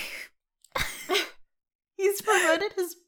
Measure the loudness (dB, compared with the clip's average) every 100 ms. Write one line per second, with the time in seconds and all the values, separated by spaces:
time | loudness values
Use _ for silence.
0 | -8 -12 -16 _ _ _ _ -4 -4 -6
1 | -2 -2 -2 -10 -20 _ _ _ _ 0
2 | 0 2 2 4 4 2 0 -2 -4 -6